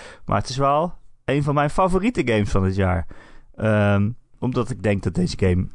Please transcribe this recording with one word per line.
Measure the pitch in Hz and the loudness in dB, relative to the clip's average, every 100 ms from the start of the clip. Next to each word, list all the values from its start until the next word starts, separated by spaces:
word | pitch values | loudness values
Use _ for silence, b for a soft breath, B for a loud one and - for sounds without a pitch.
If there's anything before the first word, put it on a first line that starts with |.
| B B - | B B -4
Maar | 101 | -2
het | 101 | -2
is | 127 | -2
wel | 139 147 175 - - - - | 0 0 -2 -6 -16 -12 -4
een | 143 | -2
van | 143 | 0
mijn | 143 147 | 0 0
favoriete | - 190 185 208 - 123 | 0 2 4 2 2 0
games | 110 101 | 2 2
van | 104 | 2
het | 95 95 | 2 2
jaar. | 92 90 85 B B B B - | 0 0 -4 B B B B -4
Ehm, | 110 107 101 101 101 120 - - | 0 2 4 2 0 -4 -14 -8
omdat | 123 127 110 | -4 -2 -2
ik | 101 | -2
denk | 101 101 | -2 0
dat | - | -2
deze | 87 90 - | -2 -2 0
game | 95 90 - | 0 2 -2